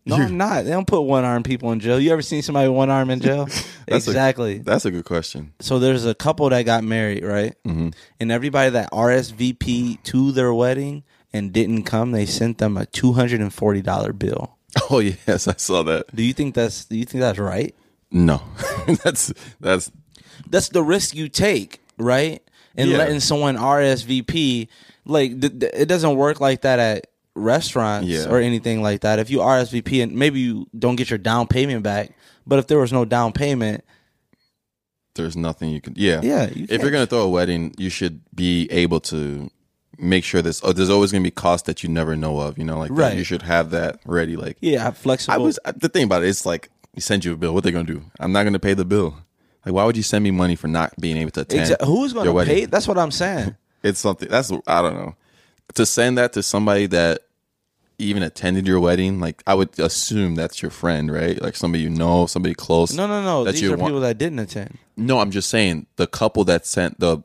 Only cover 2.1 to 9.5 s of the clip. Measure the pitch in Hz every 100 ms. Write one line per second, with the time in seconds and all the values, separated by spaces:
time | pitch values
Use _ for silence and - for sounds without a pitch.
2.1 | 165 - 151 143 143 135 131 135 135 131
3.1 | 127 127 143 139 - - - - 123 113
4.1 | 127 135 127 113 98 - 110 104 87 -
5.1 | 85 80 - 76 _ - 131 131 127 117
6.1 | 110 151 156 143 127 117 113 110 113 107
7.1 | 98 92 104 107 - 107 80 82 80 -
8.1 | _ 113 117 143 135 131 120 101 98 120
9.1 | 127 123 110 123